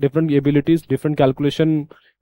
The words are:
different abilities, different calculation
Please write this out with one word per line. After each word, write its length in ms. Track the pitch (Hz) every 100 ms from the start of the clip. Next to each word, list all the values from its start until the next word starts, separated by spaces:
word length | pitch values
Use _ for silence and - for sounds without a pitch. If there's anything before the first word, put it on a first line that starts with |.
different 280 | 143 165 160 143
abilities, 480 | 139 147 143 165 -
different 300 | 135 156 151
calculation 580 | 135 131 147 - 160 156 147 - _ _